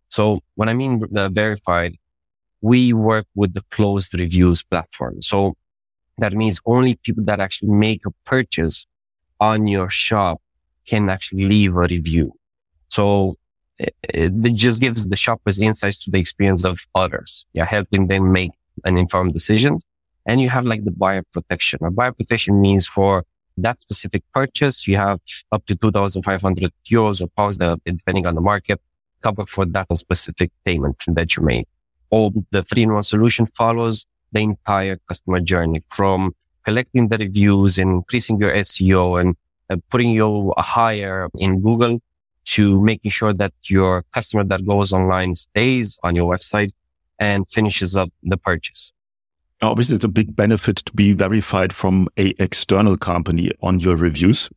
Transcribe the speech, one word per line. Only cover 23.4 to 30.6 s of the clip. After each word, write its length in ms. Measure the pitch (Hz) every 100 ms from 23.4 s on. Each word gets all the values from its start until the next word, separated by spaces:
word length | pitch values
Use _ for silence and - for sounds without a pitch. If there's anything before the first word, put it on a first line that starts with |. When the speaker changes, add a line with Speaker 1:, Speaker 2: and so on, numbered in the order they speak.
| _ -
Speaker 1:
that 240 | 104 127
specific 420 | - 104 - 98 -
purchase, 540 | 135 135 - 143 - -
you 100 | 98
have 220 | 101 95 - - -
up 160 | 107 -
to 80 |
two 160 | 92 110
thousand 320 | 101 98 92
five 180 | 98 95
hundred 300 | 95 87 90 _ -
euros 320 | 117 107 95
or 60 | 87 -
pounds, 240 | 101 92
uh, 160 | 87 85
depending 420 | - 87 - 95 87
on 100 | 82
the 40 |
market, 400 | 95 101 - 98 _ _ _ _
cover 220 | 113 101
for 220 | 98 - 92
that 200 | 92 92 85
specific 540 | - - - - 87 _